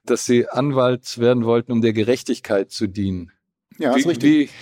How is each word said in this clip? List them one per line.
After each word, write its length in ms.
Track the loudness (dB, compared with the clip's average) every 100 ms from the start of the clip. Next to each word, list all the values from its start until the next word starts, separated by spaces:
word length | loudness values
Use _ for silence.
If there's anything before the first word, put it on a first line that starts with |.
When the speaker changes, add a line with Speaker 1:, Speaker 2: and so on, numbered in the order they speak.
Speaker 1:
dass 220 | -4 -2 2
Sie 200 | 2 2
Anwalt 720 | -2 -2 0 0 -2 -6 -2
werden 300 | 0 2 2
wollten, 260 | 0 0
um 80 | 0
der 140 | 0
Gerechtigkeit 760 | 2 0 0 -2 -6 -2 -2 -2
zu 160 | -4 -6
dienen. 460 | -4 -6 -6 -10 _ _ _ _ -6
Speaker 2:
Ja, 160 | 0
Speaker 1:
Wie, 60 | 0
Speaker 2:
ist 60 | 0
richtig. 440 | 0 2 2 0 -6